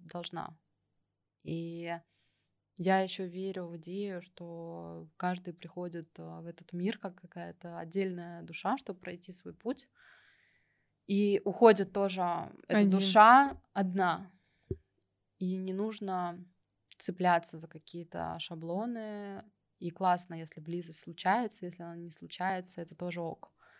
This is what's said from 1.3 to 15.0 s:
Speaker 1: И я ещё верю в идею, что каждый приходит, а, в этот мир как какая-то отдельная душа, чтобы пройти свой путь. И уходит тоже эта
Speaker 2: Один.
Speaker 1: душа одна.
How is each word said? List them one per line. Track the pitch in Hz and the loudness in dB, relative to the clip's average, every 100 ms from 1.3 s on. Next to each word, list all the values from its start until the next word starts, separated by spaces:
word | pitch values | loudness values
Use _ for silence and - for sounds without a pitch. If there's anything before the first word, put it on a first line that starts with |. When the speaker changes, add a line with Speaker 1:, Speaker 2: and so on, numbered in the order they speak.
| _ | _
Speaker 1:
И | 147 165 165 170 170 170 - _ _ _ _ _ _ - | -8 -6 -6 -8 -8 -8 -10 _ _ _ _ _ _ -4
я | 180 190 | 2 2
ещё | 185 - 185 | 2 -4 -8
верю | 180 190 190 175 | -6 -8 -6 -10
в | 170 | -12
идею, | 160 190 202 185 | -10 -8 -6 -8
что | 180 - 170 170 170 170 170 165 165 _ | -12 -18 -14 -12 -12 -12 -12 -14 -16 _
каждый | 180 180 180 | -4 -4 -8
приходит, | 170 170 - 175 170 165 - | -14 -14 -12 -10 -10 -14 -16
а, | 165 165 | -16 -14
в | 165 | -14
этот | 170 - | -16 -12
мир | 175 185 - | -4 -4 -4
как | 190 180 | -10 -14
какая-то | 180 - 170 170 175 170 | -18 -14 -14 -14 -14 -12
отдельная | 165 185 190 175 170 170 | -8 -4 -4 -4 -10 -14
душа, | 165 165 190 269 | -14 -6 -4 -4
чтобы | - 185 | -4 -12
пройти | - 180 - | -12 -12 -12
свой | 180 175 | -12 -12
путь. | 170 226 277 - _ - - _ _ _ _ _ _ _ _ - | -10 -8 -8 -10 _ -20 -20 _ _ _ _ _ _ _ _ -2
И | 202 208 196 | 2 2 2
уходит | - - 233 202 190 | -2 8 10 10 4
тоже | 202 196 185 175 170 - - - | 0 0 0 -2 -2 -6 -14 0
эта | 214 | 4
Speaker 2:
Один. | 202 | 6
Speaker 1:
душа | 190 196 202 214 254 277 - _ | 6 8 12 12 12 8 0 _
одна. | 202 190 185 180 170 190 _ _ _ _ - _ _ | -2 0 2 2 0 -6 _ _ _ _ -10 _ _